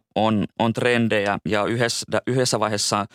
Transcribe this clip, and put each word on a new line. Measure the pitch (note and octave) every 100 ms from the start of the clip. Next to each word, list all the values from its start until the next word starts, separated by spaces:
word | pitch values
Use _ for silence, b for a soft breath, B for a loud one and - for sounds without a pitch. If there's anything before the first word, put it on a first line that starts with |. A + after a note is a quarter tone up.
| _ -
on, | A2 G#2+ E2+ -
on | A2+
trendejä | A2+ B2 A#2+ A2+ G#2+ G2+ G2 -
ja | G#2 G2
yhdessä, | A#2 A#2 - - A2 -
yhdessä | B2+ B2 A#2
vaiheessa | G#2+ G#2 - G#2 G2